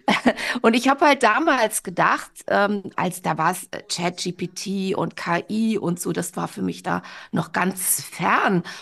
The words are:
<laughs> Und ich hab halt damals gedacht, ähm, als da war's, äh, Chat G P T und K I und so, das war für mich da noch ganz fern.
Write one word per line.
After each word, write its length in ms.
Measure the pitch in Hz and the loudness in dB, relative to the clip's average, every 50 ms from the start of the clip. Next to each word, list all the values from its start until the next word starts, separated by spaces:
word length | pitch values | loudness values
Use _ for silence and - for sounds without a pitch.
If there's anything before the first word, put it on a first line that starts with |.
| - - 202 | 0 0 0
<laughs> 460 | - - 240 202 - - - - 247 | 2 2 0 0 0 -2 -4 -2 2
Und 120 | - 233 226 | 4 4 4
ich 140 | 254 - 262 | 4 4 2
hab 120 | 285 277 | 4 6
halt 220 | 339 294 277 269 240 | 6 6 6 6 4
damals 600 | 208 214 254 320 330 277 240 220 214 - - - | 4 4 4 4 2 4 4 2 0 0 -2 -6
gedacht, 480 | 196 175 180 165 185 254 302 - - _ - - | -4 0 2 4 4 2 2 -2 -8 _ -10 -2
ähm, 360 | - 196 196 202 202 208 202 190 - - | 0 2 4 4 2 0 -2 -6 -6 -6
als 260 | - 170 180 175 - | -4 -4 -4 -4 -4
da 160 | - 170 160 | -4 -2 0
war's, 300 | 156 160 170 185 180 - - | 0 0 0 0 -2 -6 -12
äh, 120 | - - - | -14 -12 -8
Chat 300 | - - 175 175 180 180 | -8 -6 -4 -2 -4 -4
G 140 | - - 180 175 | -4 -6 -6 -6
P 140 | - 180 | -6 -8
T 480 | 175 - - - 196 196 196 185 190 - | -8 -8 -8 -6 -4 -4 -2 -2 -2 -2
und 200 | - 165 165 - | -2 -4 -4 -6
K 260 | - - 175 170 175 - - | -6 -2 -2 -2 -2 -2 -2
I 280 | 208 220 226 220 220 | -2 0 0 0 0
und 220 | - - 175 170 170 | 0 0 -2 -2 -2
so, 120 | - 185 | -4 -4
das 240 | 165 175 175 - - | -4 -4 -4 -6 -6
war 120 | 175 170 | -6 -8
für 140 | 165 - 202 | -8 -6 -4
mich 220 | 185 180 170 180 180 | -4 -4 -4 -6 -4
da 180 | 175 175 175 - - - - - - | -4 -4 -4 -4 -8 -16 -18 -10 -6
noch 200 | - 175 165 - | -4 -4 -2 -2
ganz 520 | - 185 180 185 190 - - - - - - | -2 0 0 0 -2 -2 -2 -2 -2 -2 -4
fern. 600 | - - - 180 196 220 277 - 226 196 175 - - - - | -8 -6 -2 0 2 2 2 4 2 2 2 0 -2 -8 -16